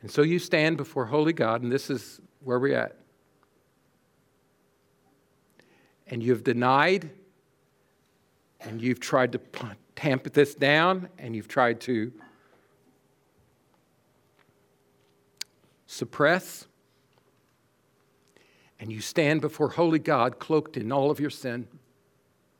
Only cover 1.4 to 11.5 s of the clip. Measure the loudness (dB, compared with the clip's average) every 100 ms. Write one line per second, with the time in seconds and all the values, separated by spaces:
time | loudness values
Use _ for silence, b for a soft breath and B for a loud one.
1.4 | 0 0 -2 -2 -2 -6 -8 -20 _ _
2.4 | -4 0 0 0 -2 -8 _ _ _ _
3.4 | _ _ _ _ _ _ _ _ _ _
4.4 | _ _ _ _ _ _ _ _ _ _
5.4 | _ _ b b b b -10 -4 0 2
6.4 | 2 2 4 4 4 2 -2 -16 _ _
7.4 | _ _ _ _ _ _ _ _ _ _
8.4 | _ _ -12 -4 -2 -2 0 2 2 -2
9.4 | -10 -14 -12 -14 _ -6 -2 -2 0 2
10.4 | 2 2 2 4 4 0 -6 -14 -10 -10
11.4 | -4